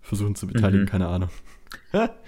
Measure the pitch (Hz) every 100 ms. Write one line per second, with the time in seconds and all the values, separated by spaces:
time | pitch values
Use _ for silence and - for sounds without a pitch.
0 | - 101 104 101 95 117 101 98 98 92
1 | 87 90 90 - - - - - - 196
2 | 233 -